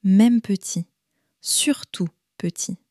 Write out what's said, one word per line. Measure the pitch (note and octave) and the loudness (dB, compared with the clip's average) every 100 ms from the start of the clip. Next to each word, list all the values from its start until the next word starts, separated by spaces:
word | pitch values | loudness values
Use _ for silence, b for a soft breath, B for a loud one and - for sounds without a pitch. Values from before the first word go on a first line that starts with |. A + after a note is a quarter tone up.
Même | G3 F#3+ A3+ A#3+ | 4 4 6 4
petit, | - G3 - - E3+ _ _ _ _ _ | 0 -6 -4 -10 -10 _ _ _ _ _
surtout | - - - C#4+ - - E3+ _ _ _ | -6 -2 0 -2 -6 -8 -8 _ _ _
petit. | F3 - - F#3 _ | -8 -8 -10 -12 _